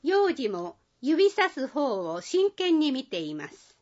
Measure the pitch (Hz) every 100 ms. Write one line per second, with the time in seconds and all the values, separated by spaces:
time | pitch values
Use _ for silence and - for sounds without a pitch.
0 | 285 392 392 330 233 180 175 - _ _
1 | 254 311 392 403 370 - 262 285 285 196
2 | 170 170 - 359 392 - 370 320 302 262
3 | 269 180 156 151 147 - - _